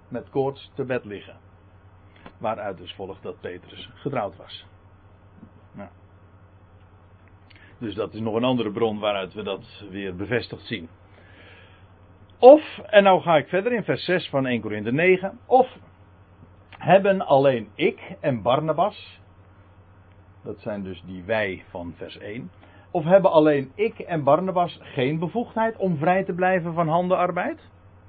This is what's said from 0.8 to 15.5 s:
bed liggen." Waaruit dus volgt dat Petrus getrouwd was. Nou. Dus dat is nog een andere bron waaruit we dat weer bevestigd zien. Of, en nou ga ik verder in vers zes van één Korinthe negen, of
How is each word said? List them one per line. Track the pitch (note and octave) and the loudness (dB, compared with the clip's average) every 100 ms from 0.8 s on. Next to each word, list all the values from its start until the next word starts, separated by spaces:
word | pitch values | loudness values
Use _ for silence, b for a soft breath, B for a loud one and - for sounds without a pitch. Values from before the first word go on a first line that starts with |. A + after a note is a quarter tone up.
bed | B2+ B2+ G#2+ | -6 -6 -6
liggen." | G2 - - - - - - - - B B B - | -14 -16 -20 -20 -20 -20 -20 -20 -20 B B B -10
Waaruit | A2+ A2 G2+ F2 | -8 -6 -8 -10
dus | F2 | -16
volgt | - F#2+ F2+ | -14 -14 -12
dat | - F2+ | -14 -12
Petrus | G2+ F2+ - - - | -14 -14 -18 -20 -20
getrouwd | - C#3+ C3 G2+ - | -12 -8 -6 -6 -10
was. | - - - - - - - - - - - - - | -20 -20 -20 -20 -20 -20 -20 -20 -20 -20 -20 -20 -20
Nou. | - - - - - - - - - - - - - - - - - - B B - | -20 -20 -20 -20 -20 -20 -20 -20 -20 -20 -20 -20 -20 -20 -20 -20 -20 -20 B B -12
Dus | A#2 G2+ | -10 -6
dat | G2+ | -8
is | G#2+ | -6
nog | A2+ A2 | -4 0
een | |
andere | B2+ B2+ G#2+ | 0 0 -2
bron | G2 A2+ G#2 | 0 -2 0
waaruit | G#2 G2+ F#2 | -2 -2 -6
we | G2+ | -10
dat | G2+ F#2+ - - G2+ | -8 -8 -12 -20 -14
weer | F#2+ G2 F2+ | -10 -10 -8
bevestigd | G2 A#2+ G2+ G#2 - | -4 -4 -6 -16 -12
zien. | G#2+ D#2+ - - B B B B B B B B - - - - - | -12 -12 -20 -20 B B B B B B B B -20 -20 -20 -20 8
Of, | B3 D#4 - - - | 10 10 8 -14 4
en | G#3 | 6
nou | G3 F3+ | 6 4
ga | E3+ D#3 | 4 2
ik | C3+ | 2
verder | F3+ A3 | -2 -2
in | A#3+ | -4
vers | D#3+ C3 - | -2 -4 -2
zes | F3+ - | -2 -2
van | C#3 C3 | -4 -2
één | A#2+ | -2
Korinthe | G#2 G#2 G#2+ | -4 -6 -2
negen, | C3+ F3+ F#3 F#3+ - | 0 2 2 0 -10
of | - | 2